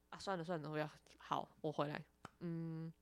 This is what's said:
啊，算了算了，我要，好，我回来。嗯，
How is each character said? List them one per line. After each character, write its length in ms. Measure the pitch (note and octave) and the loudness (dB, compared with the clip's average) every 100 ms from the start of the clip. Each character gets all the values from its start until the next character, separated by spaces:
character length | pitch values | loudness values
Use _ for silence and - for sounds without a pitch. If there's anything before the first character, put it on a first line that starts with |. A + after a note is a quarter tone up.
| - | -14
啊， 80 | E3+ | -6
算 180 | - F#3 | 0 0
了 40 | |
算 180 | D#3+ E3+ | 2 0
了， 100 | D3 | 0
我 80 | D3+ | 0
要， 100 | D3+ - - - | 0 -2 -20 -8
好， 300 | - - - - | 0 2 2 -2
我 100 | D#3 | 0
回 160 | D3+ D3 | 2 2
来。 160 | D3+ - _ - - | 0 -4 _ -16 -8
嗯， 500 | F3+ E3 E3 D#3+ E3 - | -4 -2 -2 -4 -6 -8